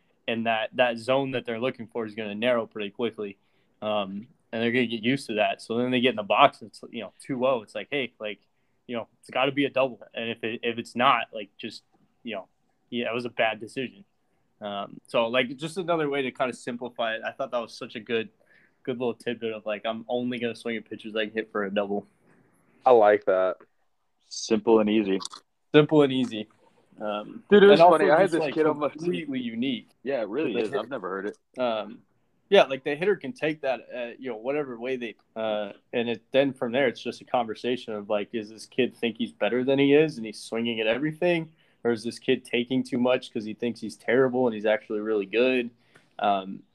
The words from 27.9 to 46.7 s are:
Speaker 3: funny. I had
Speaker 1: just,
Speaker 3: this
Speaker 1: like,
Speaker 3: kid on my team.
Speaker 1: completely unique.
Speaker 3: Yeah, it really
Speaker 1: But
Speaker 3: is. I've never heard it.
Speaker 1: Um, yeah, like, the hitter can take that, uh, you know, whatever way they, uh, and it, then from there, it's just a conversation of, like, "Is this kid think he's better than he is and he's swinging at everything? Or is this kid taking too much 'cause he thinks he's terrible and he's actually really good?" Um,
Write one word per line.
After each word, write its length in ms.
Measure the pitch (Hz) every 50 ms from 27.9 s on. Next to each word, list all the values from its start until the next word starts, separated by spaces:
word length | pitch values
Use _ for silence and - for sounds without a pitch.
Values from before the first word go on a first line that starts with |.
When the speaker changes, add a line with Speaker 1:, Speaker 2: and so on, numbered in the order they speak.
| 165 156
Speaker 3:
funny. 120 | 151 -
I 40 | 147 165
had 40 | 196
Speaker 1:
just, 80 | 185 160
Speaker 3:
this 80 | 160
Speaker 1:
like, 140 | 160 143 131
Speaker 3:
kid 120 | 156 156
on 120 | 156 151 147
my 100 | 147 135
team. 100 | - 147
Speaker 1:
completely 420 | 165 175 180 175 160 143 135 127
unique. 480 | 123 120 113 117 123 139 127 107 - _ _ _ -
Speaker 3:
Yeah, 200 | 120 139 127 110
it 60 | 95
really 240 | 104 131 160 151 117
Speaker 1:
But 80 | 120 110
Speaker 3:
is. 100 | 104 95
I've 140 | 101 113 117
never 180 | - 123 90 90
heard 180 | 92 98 95
it. 340 | 104 - _ _ _ - -
Speaker 1:
Um, 380 | 127 123 113 107 101 101 - - _ _ _ _ _ _ _ _ _ -
yeah, 140 | 196 196 160
like, 180 | 131 135 131 -
the 120 | 151 147
hitter 180 | 143 175 202 202
can 180 | - - 135 123
take 280 | - - 156 156 156
that, 200 | - 135 127 117 - - 95
uh, 160 | 123 120 120 113 -
you 120 | 127 131
know, 60 | 117
whatever 420 | 107 110 131 143 151 151 131 123 113
way 180 | 117 127 131
they, 180 | 127 120 113 101 _ _ _ -
uh, 360 | 110 110 110 107 104 104 101 - - _ _ -
and 160 | 123 117 120
it, 140 | 117 - _ _ -
then 200 | 131 143 139 127
from 200 | - 131 120 113
there, 160 | 131 143 123
it's 120 | 113 - -
just 180 | 123 107 -
a 40 | -
conversation 680 | - - 123 120 110 104 - - 120 127 123 - - 110
of, 140 | 104 101 101
like, 220 | 110 104 104 - -
"Is 160 | 117 107 104
this 160 | 110 107 -
kid 300 | - - - 127 113 -
think 220 | - - 120 113 -
he's 140 | 120 104 -
better 320 | - - 104 110 127 127
than 140 | 131 135 135
he 160 | 139 139 139
is 220 | 147 160 156 135
and 100 | 117 110
he's 140 | 110 104 -
swinging 400 | - - - 113 117 117 117 110
at 60 | 110
everything? 640 | 110 117 123 147 156 156 156 180 180 175 165 160 160 _ _ _ _ _ _ -
Or 80 | 117 120
is 100 | 110 110
this 160 | 117 113 -
kid 260 | - - 131 127 -
taking 380 | - - 123 123 123 135 131 123
too 160 | - - 120
much 340 | 123 127 127 131 127 - -
'cause 120 | 123 104
he 100 | 110 107
thinks 260 | - - 120 110 -
he's 160 | - 104 -
terrible 500 | - - - 113 127 135 131 123 127 127
and 80 | 123 110
he's 120 | 107 101
actually 340 | 107 107 107 - - 113 107
really 260 | 104 110 110 107 98
good?" 440 | 98 98 113 123 131 127 127 120 117 - _ _ _ _ - _ _ _ -
Um, 440 | - 104 101 98 95 95 98 - - _